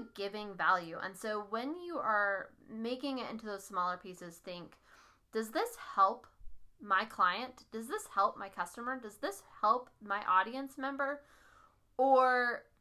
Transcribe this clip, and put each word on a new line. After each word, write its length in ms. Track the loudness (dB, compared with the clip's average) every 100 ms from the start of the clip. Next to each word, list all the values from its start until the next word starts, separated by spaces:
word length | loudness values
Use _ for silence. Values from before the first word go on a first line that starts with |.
| 0
giving 400 | -6 -6 -6 -8
value. 420 | 0 4 4 2 -6
And 140 | -8 -6
so 300 | -4 -4 -4
when 240 | -4 -4
you 240 | -6 -6 -4
are 520 | 2 2 2 0 -4 -16 -14
making 480 | -6 -4 -2 -4 -4
it 100 | -6
into 160 | -8
those 200 | -8 -8
smaller 320 | -6 -2 0 -2
pieces, 400 | -8 -14 -14 -14
think, 420 | -12 -12 -12 -18 _ -20 -20 _ _
"Does 180 | -6 -2
this 240 | -2 -2
help 540 | -6 -4 4 4 4 -10 _ -10 -10 -14 -12
my 240 | 0 0
client? 600 | 0 2 2 2 -4 -10 -12
Does 160 | -10 -6
this 180 | -8 -4
help 300 | 2 2 2
my 120 | -10
customer? 480 | -6 -6 -6 -6 -6
Does 200 | -8 -6
this 260 | -6 -6 -12 0
help 300 | 2 2 0 _
my 240 | -6 -4
audience 540 | 4 4 4 -2 -8 -6
member? 460 | -6 -2 -4 -4 -10 -20 -20 -20 -20 _ _ 2
Or 720 | 6 8 8 6 2 -2 -8 _